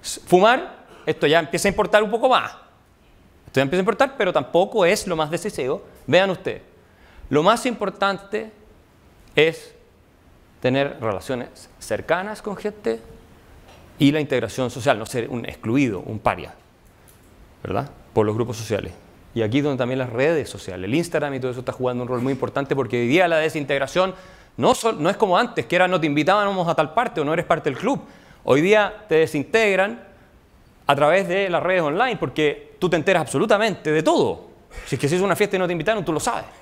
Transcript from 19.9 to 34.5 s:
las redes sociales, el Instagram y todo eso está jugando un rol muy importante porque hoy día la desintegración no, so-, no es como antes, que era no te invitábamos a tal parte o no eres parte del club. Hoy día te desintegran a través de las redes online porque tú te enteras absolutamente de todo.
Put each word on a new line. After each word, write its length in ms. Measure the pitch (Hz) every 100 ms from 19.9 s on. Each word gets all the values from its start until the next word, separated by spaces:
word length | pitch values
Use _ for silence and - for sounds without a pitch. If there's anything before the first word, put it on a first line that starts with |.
| 131
las 120 | 127
redes 380 | 117 139 165 117
sociales, 360 | 101 - 92
el 100 | 92
Instagram 400 | 139 165 160 143
y 60 | 135
todo 100 | 127
eso 80 | 123
está 140 | 123
jugando 320 | - 123 123
un 40 | 123
rol 140 | 123
muy 100 | 123
importante 440 | 135 120 - 139 139
porque 240 | 120 120
hoy 80 | 120
día 180 | 156 180
la 120 | 160
desintegración 760 | 156 156 139 143 135 175 185 185 - - - -
no, 200 | 143 254
so-, 160 | -
no 180 | 156 151
es 60 | 196
como 200 | 202 180
antes, 300 | 240 - 127
que 80 |
era 140 | 170 180
no 120 | 180
te 60 | 156
invitábamos 640 | 143 151 202 202 196 170
a 60 | 160
tal 180 | 151
parte 260 | - 240 190
o 40 |
no 80 | 147
eres 120 | 156
parte 240 | 147 170 -
del 80 | 131
club. 240 | 202 285 - - - -
Hoy 160 | - 131
día 440 | 170 214 202 - -
te 80 | 160
desintegran 880 | 160 151 131 220 220 190 196 233 - - - - _ _ - _ -
a 80 |
través 320 | 139 147 180 180
de 240 | 180 196
las 140 | 170
redes 180 | 151 185
online 340 | 156 160 254 208
porque 600 | 143 139 151 - - -
tú 100 | 156
te 60 |
enteras 280 | 170 160 180
absolutamente 680 | 151 139 185 208 220 180 -
de 140 | 156
todo. 460 | 160 330 131 85 -